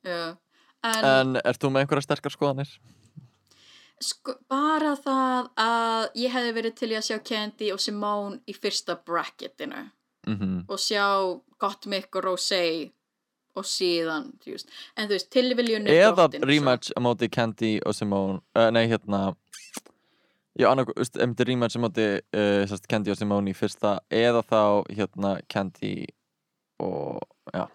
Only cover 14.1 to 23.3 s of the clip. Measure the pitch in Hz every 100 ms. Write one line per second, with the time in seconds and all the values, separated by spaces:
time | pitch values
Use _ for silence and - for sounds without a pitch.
14.1 | 160 - - - - - - - - 214
15.1 | 196 - 262 247 240 233 214 208 165 208
16.1 | 185 170 - 131 151 139 123 - - 123
17.1 | 113 117 - 113 107 113 107 - 107 104
18.1 | 98 95 95 _ 110 113 113 113 113 -
19.1 | 98 95 90 _ - - - - _ _
20.1 | _ _ _ _ - 117 135 127 - 123
21.1 | - 123 120 120 127 117 120 117 104 107
22.1 | 98 - 104 104 101 101 98 - 110 101
23.1 | 98 104